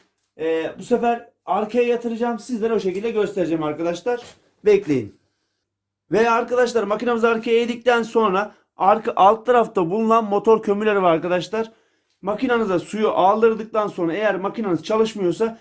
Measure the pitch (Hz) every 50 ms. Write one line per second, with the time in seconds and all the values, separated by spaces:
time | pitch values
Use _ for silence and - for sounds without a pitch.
0 | _ _ _ _ _ _ _ - 156 160 165 160 160 - - - 185 - 240 208
1 | 220 240 233 233 - - _ _ - - 180 202 214 214 233 247 240 240 240 233
2 | 240 233 226 214 240 240 233 214 - - 247 208 214 226 233 202 - 190 180 196
3 | 214 233 208 214 202 - - 190 170 151 165 156 151 151 147 151 170 170 170 -
4 | - 240 240 - - - - _ _ _ _ _ - 208 208 196 196 151 143 127
5 | 107 98 - _ _ _ _ _ _ _ _ _ _ _ _ _ _ _ _ _
6 | _ - 156 208 233 233 226 233 233 226 247 247 247 240 233 226 208 202 214 214
7 | 240 240 240 226 220 226 233 226 220 240 226 233 240 226 240 233 - 247 240 233
8 | 220 226 - 233 220 202 180 190 214 214 - _ _ _ _ - 180 190 214 220
9 | - 226 - - 185 196 220 220 220 247 247 240 220 226 - 190 180 160 190 220
10 | 226 220 226 233 220 202 196 202 196 226 220 214 220 214 202 202 214 214 208 202
11 | 185 175 160 156 156 175 180 180 165 180 220 220 226 226 _ _ _ _ _ _
12 | _ _ _ _ - 190 214 214 262 254 240 233 220 190 185 160 - - - 214
13 | 214 202 - - 180 190 214 220 220 226 220 208 220 220 - 220 208 196 196 196
14 | 170 165 156 202 220 208 190 175 185 196 202 240 233 190 170 156 - - 220 220
15 | 226 214 - 208 190 175 165 170 226 226 220 -